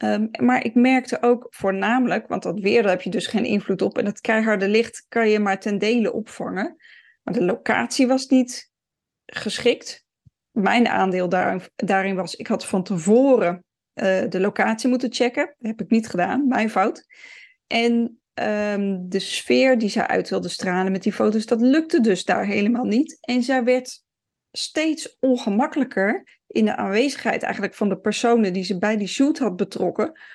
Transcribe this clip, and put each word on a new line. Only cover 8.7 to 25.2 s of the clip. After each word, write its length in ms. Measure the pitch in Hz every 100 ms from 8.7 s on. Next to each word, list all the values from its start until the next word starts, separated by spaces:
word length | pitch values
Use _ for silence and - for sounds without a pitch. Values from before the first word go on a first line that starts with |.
| _ _ _ _ _ _
geschikt. 800 | - 214 - 240 - - - _ _ _ _ _
Mijn 380 | 233 196 226 233
aandeel 400 | - 190 180 180
daar-, 400 | 185 190 190 - -
daarin 380 | 202 190 190
was, 200 | 185 175
ik 120 | - 240
had 200 | 214 -
van 160 | 196
tevoren, 800 | 180 180 165 226 277 247 170 180 _ _ _
eh, 300 | - 190 190 220
de 120 | 185
locatie 480 | 196 196 208 220 254
moeten 240 | 247 254
checken. 420 | - 240 247 285 _
Dat 120 | 220
heb 100 | 220
ik 100 | 196
niet 180 | 226 220
gedaan, 400 | 180 175 254 285
mijn 220 | 226 220
fout. 360 | 202 196 - _ - - - - _ -
En, 540 | 233 233 233 233 - _
ehm, 640 | - 214 208 208 202 196 190
de 180 | 180 190
sfeer 600 | - - - 247 262 247
die 100 | 208
zij 180 | 214 -
uit 220 | 185 180
wilde 200 | 196 180
stralen 440 | - 190 180 190
met 100 | 190
die 100 | 214
foto's, 340 | - 214 214 214
dat 140 | 226
lukte 400 | 247 294 320 339
dus 240 | 220 220
daar 220 | - 202 196
helemaal 380 | 208 208 240
niet. 340 | 202 220 320 -
En 220 | - 247
zij 220 | 247 262
werd 380 | 240 254 254 - _ _ _ _ _
steeds 680 | - - 311 320 311 - -